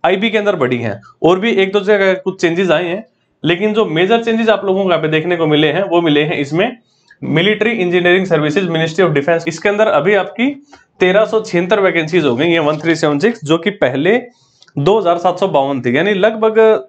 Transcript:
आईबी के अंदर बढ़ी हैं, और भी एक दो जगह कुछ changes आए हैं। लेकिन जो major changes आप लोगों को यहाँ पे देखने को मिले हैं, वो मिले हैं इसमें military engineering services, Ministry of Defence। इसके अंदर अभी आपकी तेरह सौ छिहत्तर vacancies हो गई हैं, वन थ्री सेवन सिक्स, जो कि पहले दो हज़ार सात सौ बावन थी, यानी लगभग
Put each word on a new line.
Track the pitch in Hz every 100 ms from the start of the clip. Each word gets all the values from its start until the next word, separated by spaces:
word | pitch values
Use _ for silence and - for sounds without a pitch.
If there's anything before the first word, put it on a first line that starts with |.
आईबी | 165 185 220
के | 214
अंदर | 202 185
बढ़ी | 123 123
हैं, | 117 98 - _
और | - 190
भी | 226
एक | 226 190
दो | 202
जगह | 196 208 190
कुछ | 185 190 185
changes | 170 165 190
आए | 156
हैं। | 175 175 - _ _ _
लेकिन | 147 175 214
जो | 214 196
major | 156 190 233
changes | 226 226 226
आप | 202
लोगों | 196 190
को | 190
यहाँ | 160
पे | 156
देखने | 156 170 175
को | 156
मिले | 147 156
हैं, | 156
वो | 196 170
मिले | 170 147
हैं | 151 165
इसमें | 135 156 226 240 _ _ _ _
military | 131 147 190 208 214
engineering | 226 180 175 175 185 185
services, | 160 151 156 180
Ministry | 165 165 160 175
of |
Defence। | 143 143 165 156
इसके | 156 208
अंदर | 208 220
अभी | 147 165 202
आपकी | 180 - 254 277 _ - _ _
तेरह | 185 196
सौ | 214 220
छिहत्तर | - 170 180 214
vacancies | 185 170 156 175
हो | 147 120
गई | 170
हैं, | 165
वन | 147 156
थ्री | 165 156
सेवन | 156 143
सिक्स, | 190 233
जो | 143 165
कि | 208
पहले | 202 131 135 165 240 247 _ _ _ _ -
दो | 147 220
हज़ार | 175 170
सात | 180 175
सौ | 190
बावन | 151 139 139
थी, | 120 127
यानी | 190
लगभग | 196 208 226 220 220 220 220